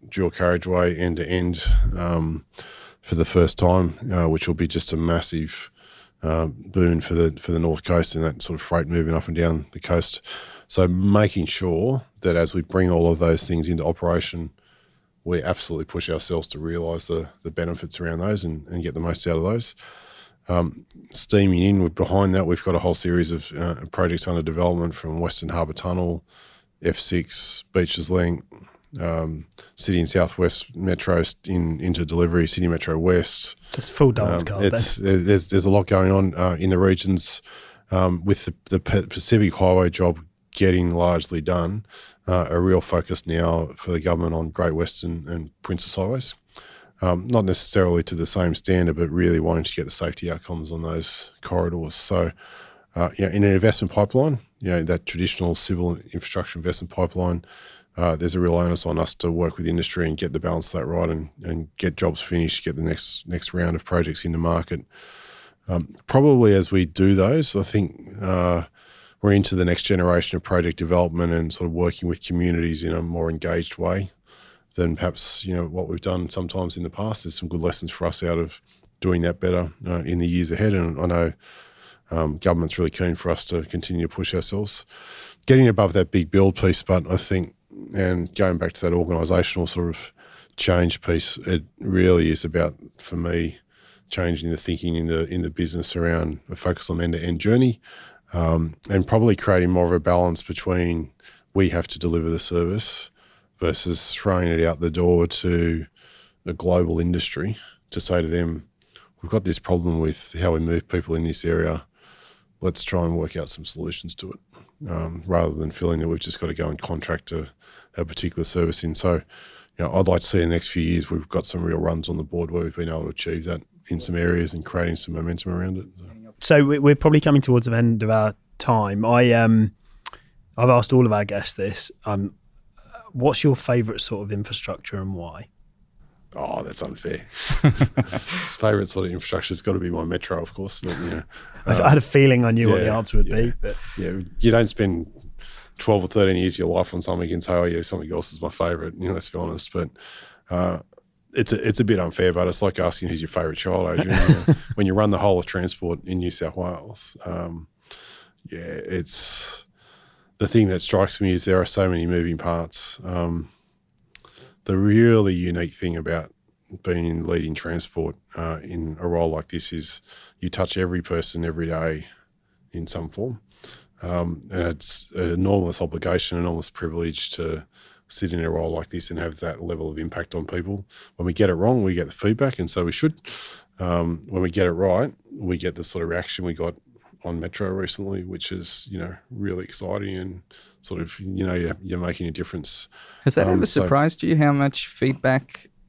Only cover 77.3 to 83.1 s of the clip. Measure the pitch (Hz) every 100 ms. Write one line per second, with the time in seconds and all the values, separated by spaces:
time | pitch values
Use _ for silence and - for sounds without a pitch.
77.3 | - 87 85 85 - 82 - 85 - 87
78.3 | 85 80 - _ _ - - 92 90 87
79.3 | 85 92 90 87 - 87 87 80 87 85
80.3 | 87 82 85 107 95 82 76 87 87 82
81.3 | - - - - _ - - - 82 78
82.3 | 76 92 85 80 - 82 - 90